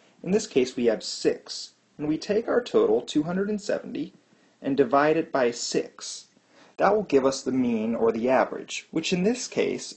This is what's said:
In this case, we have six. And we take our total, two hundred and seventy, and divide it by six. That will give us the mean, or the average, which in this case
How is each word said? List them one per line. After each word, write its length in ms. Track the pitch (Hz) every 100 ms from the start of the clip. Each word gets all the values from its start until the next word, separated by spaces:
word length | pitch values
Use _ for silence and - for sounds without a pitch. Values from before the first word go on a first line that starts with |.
| _ _
In 80 | -
this 160 | 110 -
case, 300 | 135 123 -
we 100 | 117
have 160 | 107
six. 680 | - - 151 - - - - _ _ -
And 100 | 151
we 80 | 156
take 300 | - 208 226
our 140 | 131
total, 380 | - 113 104 113
two 220 | - 151
hundred 260 | 156 185 202
and 120 | 208
seventy, 520 | - - - - 170 - _ _ _ _
and 160 | 139 135
divide 400 | 123 139 151 160
it 160 | -
by 180 | 139 123
six. 760 | 120 - - - - - - - _ _ _ - -
That 160 | 175
will 80 | 214
give 240 | 190 139 135
us 160 | -
the 100 | 131
mean, 420 | 131 120 110 113
or 160 | 113 113
the 200 | 113 123
average, 580 | 127 98 - - - -
which 220 | 160 -
in 100 | 180
this 240 | 196 247 -
case 480 | - 95 - -